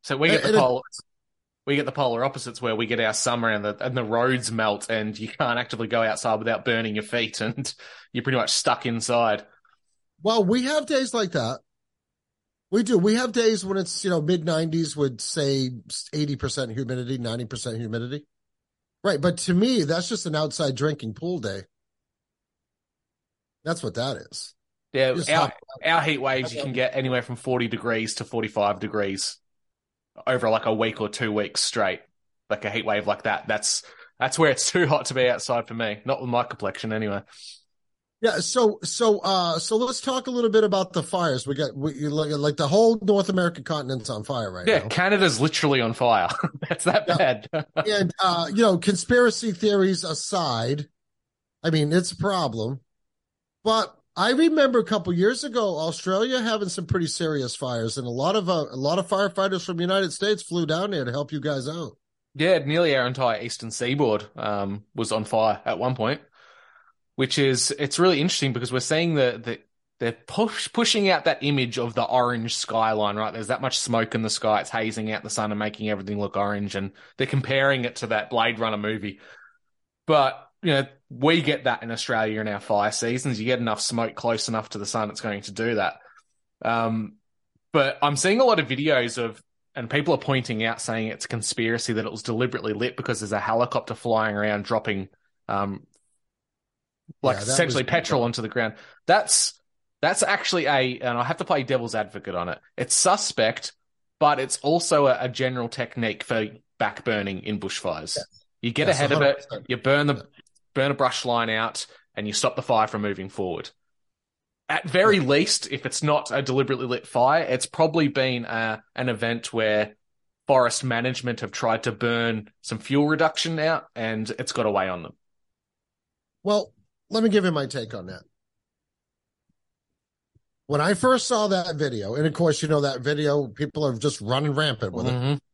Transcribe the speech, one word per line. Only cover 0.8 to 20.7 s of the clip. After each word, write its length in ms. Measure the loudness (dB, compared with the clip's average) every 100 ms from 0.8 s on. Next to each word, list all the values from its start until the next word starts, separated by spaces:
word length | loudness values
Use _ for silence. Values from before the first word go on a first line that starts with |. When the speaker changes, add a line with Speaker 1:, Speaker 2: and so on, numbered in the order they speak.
| -6 -18 -20 _ _ _ _ _ -2
Speaker 1:
we 100 | -2
get 100 | -2
the 60 |
polar 320 | 0 0 0
opposites 380 | -2 -4 -12 -4
where 160 | -2 0
we 80 | 0
get 160 | 0
our 120 | 0
summer 360 | 0 0 0 2
and 160 | 0 -2
the, 100 | -2 -2
and 120 | -2
the 80 | 0
roads 480 | 2 2 2 -2
melt 360 | 0 0 0 -2
and 300 | -4 -4 -6
you 80 | -12
can't 320 | -4 -2 0
actively 280 | -4 -6 -2
go 140 | 0
outside 340 | 0 0 0 0
without 280 | 0 -2
burning 320 | 0 0 0 -4
your 80 |
feet 380 | -4 -2 -2 -4
and 320 | -6 -4 -8 -10 -20
<laughs> 200 | -20 -8
you're 100 | -4
pretty 140 | 0 0
much 140 | 0
stuck 340 | 0 0 0 0
inside. 580 | -4 0 2 2 0 -4 _ _ _ _ _ _ _
Speaker 2:
Well, 220 | 0 2 4
we 180 | 2
have 220 | 2 -2 0
days 280 | 0 0
like 180 | -2 -2
that. 260 | -2 -2 -6 _ _ _ _ _ _ _ _ _ _ _
We 120 | 0
do. 140 | 4 4
We 180 | 6 4
have 160 | 2
days 340 | 2 4 2 0
when 120 | -2
it's, 260 | -2 -4
you 60 | 0
know, 120 | 0
mid 240 | 2 0 2
nineties 500 | 0 0 0 -2 0
with, 260 | -2 -2
say, 500 | -6 -2 0 0 -2 -6 -12 -12 -8
eighty 220 | -4 -2 -2
percent 360 | -4 -4 -6
humidity, 460 | -6 -6 -6 -4 -6
ninety 280 | -4 -6 -6
percent 320 | -8 -8 -6
humidity. 480 | -6 -6 -6 -10 -12 _ _ _ _ _ _ _
Right. 160 | -2 2
But 180 | 0 0
to 140 | 0
me, 300 | 2 4 2
that's 260 | 2 0 -2
just 160 | -6 -4
an 100 | -2
outside 400 | -2 -2 -2